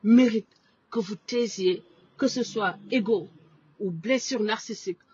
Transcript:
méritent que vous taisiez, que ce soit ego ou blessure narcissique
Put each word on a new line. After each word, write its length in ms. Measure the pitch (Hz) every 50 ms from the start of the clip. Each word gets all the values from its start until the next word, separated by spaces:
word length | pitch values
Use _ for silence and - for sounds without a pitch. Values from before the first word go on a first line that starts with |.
| -
méritent 420 | 208 226 247 254 240 220 220 - _ _ _ _ _ _ _ _ _
que 80 | - 233
vous 160 | 208 180 208
taisiez, 680 | 170 _ - 247 240 240 220 - - 190 180 180 - - _ _ _ _ _ _
que 100 | - 277
ce 160 | 254 - 254 233
soit 320 | - - 226 208 190 175 - - -
ego 360 | 254 262 202 214 226 190 151 - _ - - - _ _ _ _ _ _
ou 120 | 214 190
blessure 500 | 170 165 165 220 262 254 - - 262 233
narcissique 580 | 214 208 214 226 - - 220 - - 190 175 _ _ _